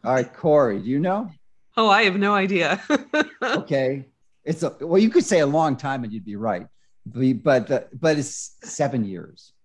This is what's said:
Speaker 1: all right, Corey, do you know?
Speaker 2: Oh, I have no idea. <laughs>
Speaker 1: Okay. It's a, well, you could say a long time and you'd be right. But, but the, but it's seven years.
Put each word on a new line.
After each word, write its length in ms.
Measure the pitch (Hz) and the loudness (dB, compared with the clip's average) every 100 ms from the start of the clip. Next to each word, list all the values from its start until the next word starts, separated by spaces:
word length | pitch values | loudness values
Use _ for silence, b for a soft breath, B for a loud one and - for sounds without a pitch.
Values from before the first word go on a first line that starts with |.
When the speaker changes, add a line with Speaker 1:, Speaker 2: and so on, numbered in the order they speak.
Speaker 1:
all 100 | 113 | 0
right, 200 | 131 123 | 0 0
Corey, 460 | - 170 151 127 101 | -2 4 4 4 0
do 100 | 101 | -2
you 100 | 139 | -2
know? 300 | 180 196 220 160 - _ _ - | 0 -2 -6 -14 -20 _ _ 0
Speaker 2:
Oh, 100 | 220 | 4
I 140 | 202 | 6
have 140 | 214 185 | 4 2
no 160 | 202 | 2
idea. 480 | 202 190 190 160 190 - | 2 2 0 0 -2 0
<laughs> 540 | 294 285 302 302 - | -2 0 -2 -2 -4
Speaker 1:
Okay. 640 | 254 - - 143 131 139 135 _ _ _ - | -4 -4 -2 -2 0 -4 -10 _ _ _ -8
It's 160 | 160 | -4
a, 120 | 165 - | -4 -6
well, 200 | 156 185 | 0 4
you 80 | 220 | 4
could 140 | 339 | 2
say 160 | - 180 | 2 2
a 80 | 143 | 2
long 300 | 156 160 127 | 2 0 -2
time 260 | 139 135 | -4 -6
and 80 | 117 | -8
you'd 140 | 107 95 | -10 -10
be 100 | 101 | -8
right. 320 | 110 92 - _ _ _ - | -4 -4 -8 _ _ _ -14
But, 380 | 117 131 120 | -2 0 0
but 240 | 151 160 - | 2 2 2
the, 200 | 131 - 131 | -4 -4 -2
but 200 | 160 151 | 0 0
it's 400 | 131 - - - | -4 -10 -16 -18
seven 420 | - - 139 131 101 | -18 -4 -2 -2 -4
years. 480 | 90 85 - - _ | -8 -14 -20 -20 _